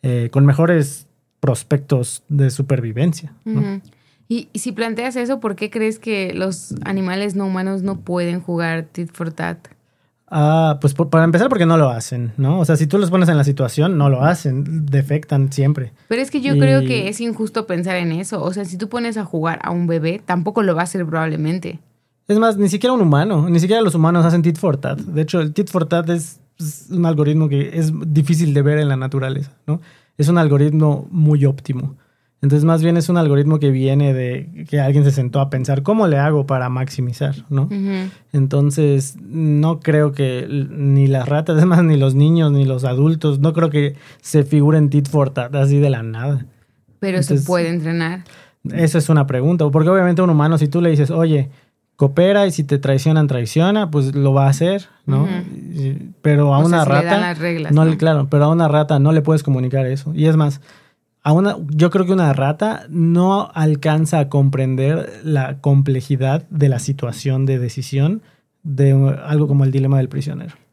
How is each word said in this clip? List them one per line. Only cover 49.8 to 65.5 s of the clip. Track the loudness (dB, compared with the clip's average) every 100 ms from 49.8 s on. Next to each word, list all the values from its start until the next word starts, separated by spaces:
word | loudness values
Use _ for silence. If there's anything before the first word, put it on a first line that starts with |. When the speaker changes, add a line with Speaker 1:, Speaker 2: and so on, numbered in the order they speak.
| 2
Speaker 1:
obviamente | 2 2 2
un | 2
humano, | 2 2 2
si | 0
tú | 2
le | 2
dices, | 2 0
Oye, | 0 2 2 -2 -8 _ _ _ _
coopera | 0 4 4 4 2
y |
si | 0
te | -2 -2
traicionan, | 2 2 2 2 2
traiciona, | 0 -2 0 2 2 0
pues | 0 0
lo | 0 2
va | 4 4
a |
hacer, | 2 0 -2 -6 _ -2
¿no? | 0
Speaker 2:
Ujú. | 0 -4 -8 -14 -12
Speaker 1:
Y, | -6 -6 -6 -12 -4
pero | 2 4 4
a | 4
Speaker 2:
O | 4
sea, | 2
Speaker 1:
una |
Speaker 2:
si | 4
le | 2
dan |
Speaker 1:
rata, | 2 0
Speaker 2:
las | 0 -4
reglas, | -4 -4 0
Speaker 1:
no | 2
le, | 4
Speaker 2:
¿no? | 2
Speaker 1:
claro, | 0 0 0
pero | 2
a | 2
una | 2 2
rata | 2 2 2
no | 4
le | 2
puedes | 2 0
comunicar | 0 -2 -2 -2 -2
eso. | -4 -6
Y | 0 2
es | 2
más, | 0 -2 _ -20 _ _ _ _
a | 0
una, | 2 2 -2 -6
yo | 0 2
creo | 2
que | 0
una | 2 2
rata | 2 -2 -2 -4 -4 -8
no | -2 2 4 2 0 -2
alcanza | -2 0 0 0 0 0 0
a | 0
comprender | 2 2 0 -2 0 0 -2 -6 -10
la | -4 -2 -2